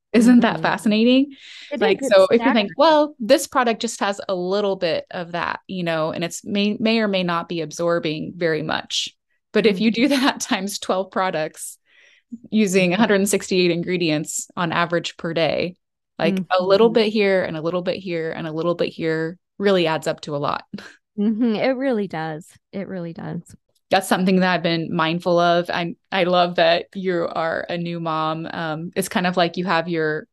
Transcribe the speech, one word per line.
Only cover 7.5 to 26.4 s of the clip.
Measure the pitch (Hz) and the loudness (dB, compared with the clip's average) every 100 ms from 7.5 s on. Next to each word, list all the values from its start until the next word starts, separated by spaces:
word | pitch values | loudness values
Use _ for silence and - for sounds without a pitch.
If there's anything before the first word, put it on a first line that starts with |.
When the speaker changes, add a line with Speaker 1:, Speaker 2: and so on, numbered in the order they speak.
| 170 | -6
Speaker 1:
absorbing | 151 - 170 170 165 156 160 180 | -6 -4 0 0 -2 -6 -8 -4
very | 170 156 | -2 -2
much. | 156 - - - - _ _ _ _ | -2 -4 -4 -6 -6 _ _ _ _
But | 214 208 | 2 4
if | 185 | 4
you | 220 | 2
do | 226 247 | 2 2
Speaker 2:
Mm-hmm. | 269 | 2
Speaker 1:
that | 262 226 | 0 -2
<laughs> | - | -2
times | 208 190 - | -4 -4 -8
twelve | - 190 190 | -4 -2 -2
products | 220 185 156 156 - - - _ _ _ _ _ - - | -2 -2 -2 -6 -8 -18 -18 _ _ _ _ _ -20 -4
using | 214 208 190 180 | 2 2 4 2
Speaker 2:
Mm-hmm. | |
Speaker 1:
a | 180 | 4
hundred | 226 196 | 4 4
and | 202 | 2
sixty-eight | 196 - 185 180 | 0 0 2 2
ingredients | 170 170 180 170 151 175 - - - | 0 -2 -2 0 -2 -4 -8 -10 -6
on | 170 | -2
average | 156 170 170 165 - | 0 0 -2 -4 -8
per | 170 | -6
day, | 165 160 - 175 180 _ _ _ - | 0 0 0 -4 -6 _ _ _ -2
like, | 165 190 180 185 | -2 0 0 0
a | |
little | 185 196 226 | 4 6 6
Speaker 2:
Mm-hmm. | |
Speaker 1:
bit | 226 220 | 4 2
here | 220 196 190 | 2 2 2
and | - 160 | 0 -4
a | |
little | 160 180 | -4 -4
bit | 180 185 | -4 -6
here | 185 170 160 | -6 -6 -6
and | - 165 | -8 -8
a | |
little | 156 170 170 | -4 -2 0
bit | 175 | -2
here | - 160 160 160 180 _ - | -2 -4 -2 -4 -8 _ -2
really | 202 190 160 | 2 2 2
adds | 156 156 | 0 -4
up | 151 | -6
to | - 143 | -6 -6
a | |
lot. | 143 - - - | -4 -4 -8 -18
<laughs> | - - _ - | -18 -20 _ -4
Speaker 2:
Mm-hmm. | 208 214 240 208 | -2 0 0 0
It | 254 254 | 0 0
really | 269 226 196 | -2 -2 -4
does. | 160 160 156 - _ _ | -6 -8 -10 -14 _ _
It | 190 185 | -12 -10
really | 190 170 | -10 -10
does. | 165 160 170 - - _ _ - | -10 -10 -10 -12 -20 _ _ 0
Speaker 1:
That's | 190 190 | 0 2
something | 190 190 185 | 0 4 4
that | 185 | 2
I've | 180 | 0
been | 170 165 160 | 0 -2 -2
mindful | 170 160 170 185 170 | -2 0 0 0 2
of. | 175 170 170 | 4 2 0
I'm, | - 175 - - | -4 -6 -10 -6
I | 190 175 | -2 2
love | 180 | 2